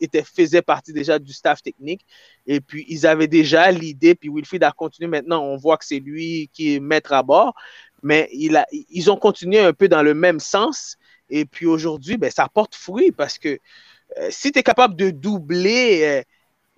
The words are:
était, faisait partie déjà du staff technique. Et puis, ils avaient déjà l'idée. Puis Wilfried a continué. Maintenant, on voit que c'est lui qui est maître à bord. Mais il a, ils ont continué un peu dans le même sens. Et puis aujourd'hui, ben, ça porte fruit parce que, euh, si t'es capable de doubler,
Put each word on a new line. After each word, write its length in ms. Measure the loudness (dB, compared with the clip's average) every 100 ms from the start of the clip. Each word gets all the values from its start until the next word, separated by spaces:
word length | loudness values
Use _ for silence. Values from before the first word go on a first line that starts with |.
était, 240 | -4 -4
faisait 380 | -4 0 2 2
partie 300 | 0 -4 -4
déjà 260 | -4 -2 -2
du 140 | -4
staff 300 | -6 -2 -2
technique. 420 | -6 -14 -12 -12 _ _ _ _ -6
Et 140 | -6
puis, 240 | -6 -14 -14
ils 180 | 0 2
avaient 220 | 4 4
déjà 420 | 4 4 4 4
l'idée. 440 | 2 -4 2 4
Puis 160 | 4 0
Wilfried 340 | -10 -8 -2
a 80 | -2
continué. 360 | -2 -10 -10 -6
Maintenant, 340 | -6 -4 -6
on 120 | -6 -4
voit 200 | 0 0
que 80 |
c'est 160 | -2 -10
lui 500 | -10 -10 -8 -8 -10
qui 220 | -6 -4
est 60 | -4
maître 320 | -2 -4 0
à 100 | -2
bord. 320 | 2 2 2 -2 -16 -20 _ _
Mais 260 | 0 0 0
il 240 | -4 0 0
a, 100 | 0 -6 -12
ils 200 | -2 0
ont 60 | 2
continué 440 | 0 0 0 4
un 120 | 4
peu 160 | 4 2
dans 140 | 4
le 120 | 2
même 260 | 4 2 0
sens. 560 | -2 -2 -2 -4 -12 -20 _ _ _
Et 140 | -6 -6
puis 180 | -4
aujourd'hui, 520 | -2 0 -2 -8 -8 -4
ben, 120 | -2
ça 180 | -2 0
porte 220 | 0 -2
fruit 380 | -6 -10 0 0
parce 260 | 0 -6 -6
que, 200 | -8 -8 _ _ _ _ _ -10
euh, 100 | -8
si 220 | -6 -4
t'es 100 | 0
capable 320 | 2 4 2
de 140 | 2 -4
doubler, 920 | -2 -6 -6 -4 -2 0 2 2 2 2 -2 -6 _ _ _ _